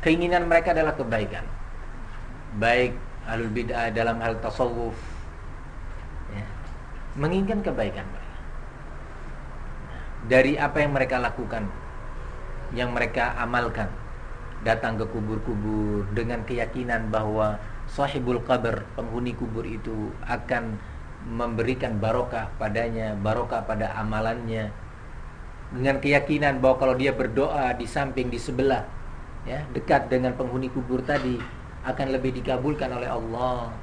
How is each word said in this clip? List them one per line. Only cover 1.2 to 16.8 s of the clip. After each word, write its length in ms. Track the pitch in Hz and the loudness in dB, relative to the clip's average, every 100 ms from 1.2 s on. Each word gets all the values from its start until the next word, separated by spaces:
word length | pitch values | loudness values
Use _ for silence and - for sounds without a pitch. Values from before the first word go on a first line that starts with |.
| 101 87 - - - - - - - - - - - 107 | 0 -4 -6 -6 -6 -8 -8 -8 -8 -8 -8 -10 -8 2
Baik 400 | 113 120 123 123 - - - | 4 6 4 2 -6 -8 -4
ahlul 240 | 113 117 | -2 0
bid'ah 400 | 110 113 120 117 | 0 0 0 0
dalam 240 | 113 113 113 113 | 2 2 2 0
hal 160 | 110 | 0
tasawuf, 560 | 117 - 123 120 117 117 - - - - - - - - - - - - - | -2 2 0 2 -2 -4 -8 -8 -8 -10 -10 -10 -10 -8 -8 -8 -8 -8 -6
ya, 120 | 101 101 - - - - - - | -6 -6 -6 -8 -8 -8 -8 -8
menginginkan 480 | - 151 190 196 202 | -2 2 2 2 0
kebaikan 460 | 190 120 104 95 95 | 0 0 -2 -2 -6
mereka. 280 | - - - - - - - - - - - - - - - - - - - - - 113 | -8 -8 -10 -8 -8 -10 -12 -12 -10 -10 -10 -10 -8 -8 -8 -8 -8 -8 -8 -8 -6 6
Dari 280 | 127 131 147 | 8 8 6
apa 200 | 147 151 | 2 4
yang 100 | 147 139 | 4 4
mereka 240 | 127 127 | 4 2
lakukan, 480 | 120 - 120 113 104 - - - - - - - - - - | 2 0 -4 -2 -2 -4 -8 -8 -8 -6 -6 -8 -6 -6 -4
yang 160 | 120 123 | -2 0
mereka 480 | 120 117 131 120 123 | 2 0 2 2 2
amalkan, 500 | 120 123 120 113 101 - - - - - - - 113 | 0 2 2 0 -2 -4 -8 -8 -8 -8 -8 -4 2
datang 320 | 113 117 110 | 2 2 0
ke 80 | 107 | -2
kubur-kubur 1000 | 117 104 110 117 107 107 107 107 104 101 | -2 -2 -2 0 0 0 2 2 0 0
dengan 300 | 104 117 120 | 0 0 -2
keyakinan 680 | 107 123 113 127 | -2 -2 -2 -2